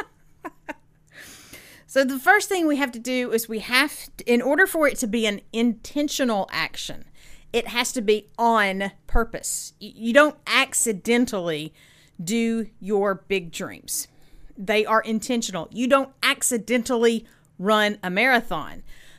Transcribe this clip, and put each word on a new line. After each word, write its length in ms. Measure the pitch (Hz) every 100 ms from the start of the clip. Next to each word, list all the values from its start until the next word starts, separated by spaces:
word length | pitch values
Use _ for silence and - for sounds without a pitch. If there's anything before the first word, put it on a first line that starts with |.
| 415 _ _ _ 330 _ - - _ _ _ - - - - - - - -
So 140 | 262
the 140 | 269 269
first 320 | 349 403 -
thing 160 | 381 320
we 100 | 277
have 160 | 277
to 60 | 233
do 340 | 254 254 247
is 160 | 226 226
we 120 | 220
have 540 | - 247 294 - - -
to, 120 | -
in 120 | 240
order 240 | 262 302 381
for 200 | 330 294
it 120 | -
to 80 | 226
be 180 | 226
an 160 | 220 202 -
intentional 920 | 220 240 208 - 285 294 - 254 208 -
action, 540 | 160 156 - - - - - - - -
it 180 | 233 -
has 240 | 240 247
to 100 | 262
be 260 | 208 214 - -
on 540 | 233 226 196 190 196 - -
purpose. 640 | 226 226 - - - - -
Y-, 120 | 208
you 180 | - 226
don't 240 | 254 302 294 -
accidentally 1300 | 233 269 - 240 190 220 240 247 202 170 151 156 _ - _ _ -
do 460 | 170 233 226 226 220 -
your 360 | 190 208 202
big 380 | 190 - 196 165
dreams. 540 | - 160 92 - - - _ - - -
They 300 | - 196 214
are 160 | 214 220
intentional. 640 | 220 220 - 240 - 180 156
You 160 | 202 247
don't 240 | 277 262 -
accidentally 1000 | 247 277 - 240 190 247 233 240 233 226 - _ _ -
run 400 | 185 214 208 208
a 80 | 185
marathon. 720 | 185 254 247 - 165 101 78 - - -